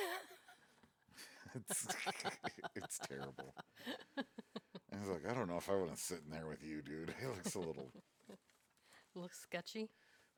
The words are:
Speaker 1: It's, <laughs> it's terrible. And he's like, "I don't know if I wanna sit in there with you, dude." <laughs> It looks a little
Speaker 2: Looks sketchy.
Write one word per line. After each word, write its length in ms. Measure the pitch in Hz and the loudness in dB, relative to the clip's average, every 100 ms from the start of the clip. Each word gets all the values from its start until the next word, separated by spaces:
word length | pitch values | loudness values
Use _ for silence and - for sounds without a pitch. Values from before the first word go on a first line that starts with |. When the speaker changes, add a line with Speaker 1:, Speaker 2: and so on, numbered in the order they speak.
| 370 370 - - - - - - - _ - - - - - | 2 0 -4 -14 -18 -20 -20 -20 -20 _ -20 -14 -14 -12 -6
Speaker 1:
It's, 320 | 123 - - - - - - 190 | -6 0 0 2 2 2 2 0
<laughs> 400 | - - - - | 0 -2 -2 -4
it's 240 | - - - | -4 -2 -2
terrible. 560 | - 67 69 - 135 - - - - - - - - - - 226 - - - | -2 -2 -4 -4 -8 -10 -14 -8 -4 -4 -2 -2 -2 -6 -8 -10 -8 -12 -6
And 100 | 101 | 0
he's 80 | 101 | 2
like, 180 | 85 87 | 4 4
"I 60 | |
don't 140 | 123 95 | 4 4
know 80 | 87 | 4
if 120 | 85 | 6
I 40 | |
wanna 220 | 98 85 71 | 6 6 2
sit 240 | - 85 | 0 -2
in 60 | 76 | -2
there 160 | 80 80 | -2 -2
with 160 | 67 | -4
you, 180 | 76 76 | -2 -2
dude." 320 | 71 80 82 87 | -2 -2 -2 0
<laughs> 40 | |
It 60 | 131 | 0
looks 260 | 98 127 | 0 0
a 60 | 101 | 2
little 300 | 82 71 67 - - _ - 196 - - _ _ - - - | 2 0 -4 -8 -18 _ -16 -16 -16 -20 _ _ -20 -20 -10
Speaker 2:
Looks 260 | 185 175 - | -6 -6 -8
sketchy. 480 | - 175 - 220 220 - - - - | -2 -2 0 -2 -2 -4 -20 -20 -20